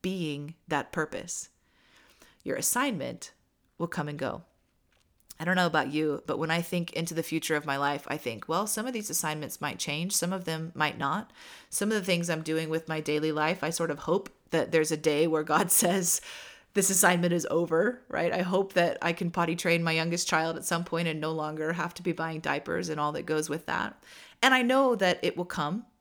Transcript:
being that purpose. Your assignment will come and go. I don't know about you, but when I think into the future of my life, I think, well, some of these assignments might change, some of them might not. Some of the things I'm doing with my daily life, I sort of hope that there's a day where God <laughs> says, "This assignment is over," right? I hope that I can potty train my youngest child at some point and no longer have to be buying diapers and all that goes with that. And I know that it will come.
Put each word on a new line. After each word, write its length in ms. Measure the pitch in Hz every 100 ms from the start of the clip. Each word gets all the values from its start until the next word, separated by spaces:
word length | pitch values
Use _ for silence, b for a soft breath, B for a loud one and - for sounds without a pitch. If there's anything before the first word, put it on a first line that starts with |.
being 540 | 185 190 160 143 147 170 -
that 240 | 151 -
purpose. 580 | - 151 - 175 - - _ b b b b b b b b
Your 120 | - -
assignment 760 | - 240 277 190 127 - - _ _ _ _ _
will 100 | 165
come 200 | - 151
and 100 | 143
go. 240 | 131 - - _ _ _ _ _ _ _ _ -
I 60 | 165
don't 100 | 185
know 120 | 175
about 260 | 156 131
you, 280 | 151 156 143 -
but 120 | -
when 140 | 160
I 100 | 170
think 300 | 170 175 170
into 200 | - 165
the 100 | 160
future 320 | 160 160 - 151
of 100 | 151
my 120 | 139
life, 280 | 143 143 -
I 80 | 151
think, 320 | 123 117 -
well, 180 | 165 208
some 180 | - 240
of 60 |
these 160 | 247 208
assignments 520 | 165 156 156 151 -
might 180 | 147 -
change, 340 | - 147 175
some 200 | - 175
of 100 | 190
them 300 | 180 160 160 170
might 220 | 151 -
not. 340 | 139 175 226 B B B B
Some 220 | - 202
of 40 | 220
the 80 |
things 260 | 190 175 170
I'm 120 | 160
doing 280 | 160 160 160
with 200 | 160 160
my 100 | 160
daily 320 | 151 151 156
life, 320 | 151 156 175
I 60 | 156
sort 220 | 165 165
of 80 | 175
hope 300 | - 185 - _ _
that 200 | 165 -
there's 200 | 160 156
a 60 | 151
day 300 | 151 147 165
where 160 | 156
God 280 | 156 151 180
<laughs> 0 |
says, 480 | - 175 190 180 - B B B B B
"This 160 | - 190
assignment 440 | 185 185 175 175
is 140 | 170 -
over," 520 | 160 170 165 214 240 _
right? 240 | - 170
I 80 | 180
hope 320 | 180 190 196
that 240 | 180 170 -
I 120 | 170
can 180 | 170 175
potty 240 | 175 170 170
train 260 | 175 170
my 120 | 165
youngest 340 | 160 165 170 -
child 300 | 160 165 165
at 80 | -
some 180 | 170
point 240 | 175 165 170
and 140 | 156
no 100 | 156
longer 400 | 160 151 156 156
have 220 | 170 170 -
to 80 |
be 80 | 175
buying 300 | 165 165 160
diapers 480 | 156 143 - 180 175
and 100 | 151
all 140 | 147
that 120 | 151 170
goes 240 | 156 156
with 160 | 156 -
that. 340 | - - - B B B B
And 120 | 262
I 80 | 262
know 340 | 247 262 269 226
that 240 | 185 -
it 160 | 180 -
will 80 | 175
come. 400 | - 147 196 - _